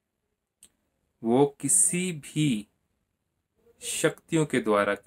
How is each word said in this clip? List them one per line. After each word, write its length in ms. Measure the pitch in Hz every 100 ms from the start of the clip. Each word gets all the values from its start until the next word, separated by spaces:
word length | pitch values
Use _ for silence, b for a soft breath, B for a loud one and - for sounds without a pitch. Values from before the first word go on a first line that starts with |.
| _ _ _ _ _ _ - _ _ _ _ _
वो 320 | 113 123 143 -
किसी 520 | 143 - - 175 185
भी 560 | 156 - 151 151 107 104 _ _ _ _ _ _ _ _ _ _ _
शक्तियों 640 | - - 160 - _ 160 147
के 140 | 131
द्वारा, 360 | 113 104 101 101